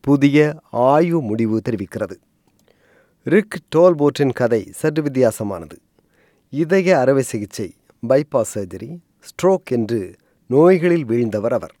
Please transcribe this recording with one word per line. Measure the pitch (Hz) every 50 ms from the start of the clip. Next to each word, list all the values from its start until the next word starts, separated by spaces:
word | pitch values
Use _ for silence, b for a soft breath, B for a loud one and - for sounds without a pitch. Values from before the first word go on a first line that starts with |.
| -
புதிய | 135 143 139 139 143 139 147 151 151 151 156 _ _ - 117 123 131
ஆய்வு | 143 151 170 175 170 165 139 107
முடிவு | 104 113 117 110 110 110 104
தெரிவிக்கிறது. | - 113 95 98 - - 98 - 92 92 _ _ _ _ _ _ _ _ _ _ _ _ _ _ _ _ _ _ _ _ _ _
Rick | 135 151 208 208 - - 185 _ _ -
Talbotin | 156 175 185 175 147 147 147 - - 143 135 120 -
கதை | 127 117 117 113 95 - 95 -
சற்று | - 156 151 160 151
வித்தியாசமானது. | 143 131 127 127 113 110 - 110 101 98 85 80 73 - 87 _ _ _ _ _ _ _ _ _ _ _ _ _ _ -
இதய | 143 170 156 185 190 180 180 185 147
அறுவை | 123 131 139 135 127 -
சிகிச்சை, | - 110 104 101 - - 107 85 - _ _ _ _ _ -
bypass | 117 131 143 147 _ - 135 110 - -
surgery, | 107 101 90 - 123 113 127 165 175 _ _ _ _ _ -
stroke | _ - - 180 190 180 _ - 127 123
என்று | 113 104 117 113 95 90 87 _ _ _ _ _ _ _
நோய்களில் | 123 139 160 180 190 175 160 180 170 170 147 110
வீழ்ந்தவர் | 113 120 120 110 104 107 101 117 127 113
அவர். | - - _ _